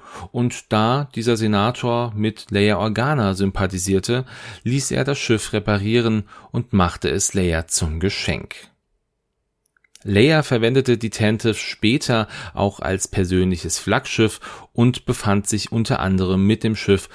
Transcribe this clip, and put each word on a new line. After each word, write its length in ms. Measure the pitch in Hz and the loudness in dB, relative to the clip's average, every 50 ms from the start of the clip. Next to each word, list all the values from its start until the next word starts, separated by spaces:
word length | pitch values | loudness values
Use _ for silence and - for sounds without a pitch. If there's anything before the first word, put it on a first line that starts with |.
| - - - - 87 90 - | -12 -18 -18 -18 -18 -10 -4
und 400 | 127 120 123 - - - _ - | -2 -2 -2 -2 -6 -6 _ 0
da 380 | 107 107 113 127 143 147 - - | 0 2 2 2 0 -2 -4 -6
dieser 220 | 127 110 120 117 | -4 0 0 0
Senator 800 | 107 113 107 107 101 101 113 123 - - 123 117 120 120 117 107 | 2 2 2 2 2 2 0 -2 -2 -2 -2 -2 -2 -2 -4 -4
mit 300 | 107 107 110 110 - - - | -2 -2 -2 -2 -4 -10 -4
Leia 300 | 104 101 101 104 104 85 | 0 2 2 2 2 2
Organa 560 | 101 110 104 107 117 139 156 139 110 98 95 | 0 -2 0 0 0 0 0 2 2 0 0
sympathisierte, 920 | 90 98 98 95 - 98 90 95 92 82 92 95 95 - - 120 127 131 - - - - - - - - | 0 0 -2 0 0 -2 -2 -2 -4 -2 2 0 0 2 0 -2 -2 -2 -6 -12 -18 -18 -18 -18 -8 -4
ließ 280 | 117 123 139 131 - - | -2 -2 -2 -2 -2 -2
er 120 | 131 135 | -2 0
das 140 | 135 143 135 | -2 -2 -4
Schiff 340 | - - 117 107 - - - | 0 0 0 0 0 -2 -4
reparieren 720 | 107 95 - 104 101 98 107 113 120 113 113 110 107 104 - - - - - - | -4 0 0 0 0 0 2 2 2 2 2 0 0 -2 -6 -14 -20 -20 -8 -6
und 200 | 131 123 - - | -6 -4 0 2
machte 380 | 101 90 87 - - - 80 | 2 4 2 0 -2 -2 -2
es 240 | 69 95 - - - | -2 0 -2 -2 0
Leia 320 | 101 92 90 82 80 78 | 0 0 2 0 0 -2
zum 340 | - - - 90 78 78 82 | -4 -4 -4 -2 -2 -4 -2
Geschenk. 540 | 87 98 - - - - 82 - - - - - - - _ _ _ _ _ _ _ _ _ _ _ _ _ _ _ _ _ _ _ _ _ _ _ _ _ - - | -2 -2 -2 -2 -4 -4 -4 -4 -6 -12 -16 -20 -20 -20 _ _ _ _ _ _ _ _ _ _ _ _ _ _ _ _ _ _ _ _ _ _ _ _ _ -14 -6
Leia 400 | 101 101 101 117 151 160 156 147 | 0 4 6 6 6 6 4 2
verwendete 520 | - 131 117 110 113 131 135 131 - 120 | 2 0 2 2 4 2 2 4 4 2
die 140 | 107 113 110 | 0 0 -4
Tantive 440 | - - 113 107 110 107 - 117 104 | -2 0 2 2 2 2 0 0 0
später 760 | - - - - - - 107 120 147 - - 123 113 107 - - - - - - | 0 -4 -10 -8 0 0 2 2 2 0 0 0 0 0 -2 -6 -14 -14 -12 -4
auch 240 | - 98 101 - - | -2 -2 -2 -2 -2
als 300 | - 78 95 92 - - | -4 -2 -2 -2 -2 -4
persönliches 720 | - 107 95 87 92 92 92 92 92 85 - 85 - - | -2 -2 0 2 2 2 2 2 0 0 -2 -6 -6 -6
Flaggschiff 600 | - - 101 127 - - - - 113 107 - - - - - - - - _ | -2 0 0 0 0 -2 0 2 2 2 0 -4 -12 -16 -16 -18 -20 -10 _
und 340 | - 120 127 123 - - | 2 2 2 2 0 -4
befand 420 | - - - - 98 98 101 101 - | -4 -4 -2 0 0 0 0 0 0
sich 240 | - 104 - - - | -2 -4 -4 -4 -2
unter 260 | 113 113 - - - | -2 0 0 -2 -2
anderem 480 | - 92 95 95 95 90 95 92 98 | 0 0 2 2 2 2 2 4 4
mit 160 | 101 113 113 - | 4 4 2 2
dem 140 | 110 110 | -2 -2
Schiff 320 | - - - 98 92 - - - | -2 2 2 2 2 2 -4 -14